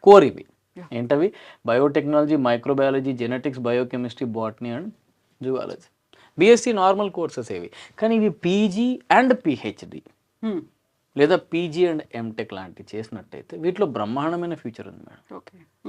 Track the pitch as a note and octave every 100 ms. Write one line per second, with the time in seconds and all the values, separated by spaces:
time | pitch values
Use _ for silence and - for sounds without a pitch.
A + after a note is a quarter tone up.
0 | G3 G3+ C3 - - _ _ F3+ E3+ A#2
1 | B2 C#3+ G3+ - - - A#2 A#2+ C#3+ D3+
2 | C#3+ D3+ D3 D3+ B2 A#2+ C#3 C3+ C3+ C3+
3 | C3+ B2 A#2+ B2+ C#3+ B2+ A#2+ B2 B2 B2
4 | B2 - B2 A2+ A2 G#2+ A#2+ A#2+ G#3 -
5 | _ _ _ - C3 B2+ F#2 - _ _
6 | _ _ _ D3 G3+ A#3 B3 G#3 F#3 G3
7 | G3+ F3 D#3+ C3 A2 F#2 F2 - - -
8 | A3 A3+ G#3+ - F3 G3 G#3+ G3 B3 B3
9 | - G3 B3+ - D#3+ B2 G#2+ - F2 D#2
10 | - _ _ _ A3 F3 - _ _ _
11 | _ C#3+ D3+ F3 - E3+ F3 D#3+ F3+ D#3
12 | - A#2 A2+ A2 G#2 F#2+ F#2 D#2 G2+ G#2
13 | A2 G#2+ - C#2 - E3 E3+ F#3 F3 A2+
14 | G#2 C3 D#3+ F3 F3 D3+ A#2+ A2+ G2 F2+
15 | - - - F#3 - F#3 _ _